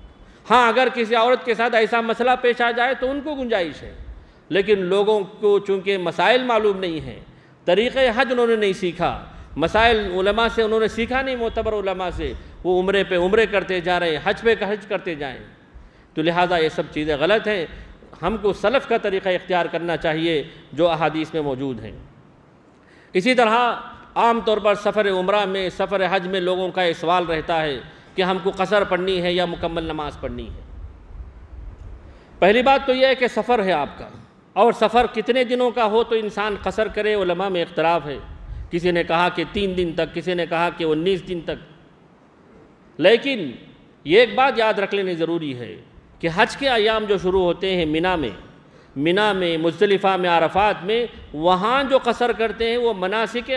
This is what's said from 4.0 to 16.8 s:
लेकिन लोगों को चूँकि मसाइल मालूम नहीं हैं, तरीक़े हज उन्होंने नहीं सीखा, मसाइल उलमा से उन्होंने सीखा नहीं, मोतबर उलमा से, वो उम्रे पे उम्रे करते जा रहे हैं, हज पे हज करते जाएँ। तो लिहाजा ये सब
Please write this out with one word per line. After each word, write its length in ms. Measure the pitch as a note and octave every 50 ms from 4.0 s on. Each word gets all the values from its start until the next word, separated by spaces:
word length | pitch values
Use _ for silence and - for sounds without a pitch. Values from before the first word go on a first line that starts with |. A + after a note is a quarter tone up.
| - - - - - - - - - -
लेकिन 280 | D3+ F#3+ G3 G3+ G#3+ G3
लोगों 440 | F#3 F3 F#3+ G3+ G3+ G#3 A3 G#3+ F#3+
को 360 | F#3 - - G#3+ G#3 G3+ G3
चूँकि 380 | G3+ G3 G3 G3 F3+ G3 G3+ F#3+
मसाइल 480 | F3 E3+ D3 - F3 G3+ A#3+ B3+ B3+
मालूम 320 | B3 A#3 A3 G#3+ G#3 G3 F#3+
नहीं 240 | F#3+ F3 D#3+ D3+
हैं, 240 | B2+ B2+ G#2+ G2+ - - - - - - - _ - -
तरीक़े 400 | F3+ F#3+ A#3 B3+ - C4+ C4 B3
हज 220 | G#3 A#3+ C4+ A#3
उन्होंने 260 | B3+ A#3+ A#3+ A#3 A3+ G#3+
नहीं 160 | G#3 G3 F#3
सीखा, 640 | - F#3+ F3 D#3+ - F3 C#3 A2+ - - - - - - - - C3+
मसाइल 540 | D#3 E3+ - G#3+ A3+ A#3+ A#3 A3 G#3 F#3+
उलमा 360 | F3+ F#3 F#3+ G3+ G#3 A3 A#3 A3
से 160 | A3 A3+ A3
उन्होंने 240 | G#3+ A3 A3 A3 G3+
सीखा 340 | A3 A3 A#3 A3+ B3 C4
नहीं, 140 | C4+ C4+ B3+
मोतबर 380 | A#3+ A#3 A3 A3 A3+ A3 A3 G#3+
उलमा 360 | G#3 F#3+ F#3+ F#3 F#3 F#3 F3
से, 260 | - - D#3+ C3+ A2+ - - - - - -
वो 160 | F3 F#3 F3+
उम्रे 240 | F#3 F#3+ G3 G3 F#3
पे 140 | F3 F#3 F3
उम्रे 280 | F3 F#3 G#3 A3+ A3+
करते 360 | F#3+ G#3 G3 F3+ - F#3+ F3+
जा 160 | D#3+ F3+ F3+ F3
रहे 180 | F3 E3+ D#3
हैं, 80 | C#3 -
हज 160 | F#3+ G3+ -
पे 120 | G#3+ A#3 A3+
हज 320 | A3 G#3+ F#3+ G#3+ G#3 G3+
करते 300 | - G#3 F#3 - G3 E3
जाएँ। 260 | C#3+ D3 C3+ A#2+ A2+ G#2+ - - - - - - - - - - - - - -
तो 60 | D#3+
लिहाजा 360 | D#3 E3 E3+ F3 F3+ F3 F3+ E3+
ये 120 | D#3+ D#3
सब 220 | - -